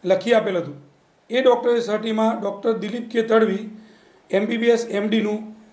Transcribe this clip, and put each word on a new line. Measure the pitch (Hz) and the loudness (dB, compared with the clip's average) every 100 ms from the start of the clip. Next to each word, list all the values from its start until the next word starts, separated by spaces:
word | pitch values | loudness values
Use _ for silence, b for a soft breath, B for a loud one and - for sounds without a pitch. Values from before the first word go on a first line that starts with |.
લખી | 180 185 196 | -2 0 2
આપેલ | 226 202 180 | 2 2 -4
હતું. | 139 - - _ _ _ - | -6 -12 -20 _ _ _ -4
એ | 240 | 2
ડૉક્ટરની | 262 240 247 233 | 4 4 2 0
સર્ટીમાં | 196 214 220 220 220 226 | 0 -4 -2 0 0 0
ડૉક્ટર | 202 196 226 | -4 -4 -2
દિલીપ | 220 202 240 233 | -2 -4 -8 -4
કે | 226 | -2
તડવી | 220 220 214 190 - - B B B B B | 2 4 4 0 -6 -14 B B B B B
એમ | 190 214 | -2 0
બી | 233 | 0
બી | 233 | 2
એસ | 226 226 | 2 2
એમ | 202 208 | -4 0
ડીનું | 220 208 214 - - - | 0 0 -4 -8 -18 -20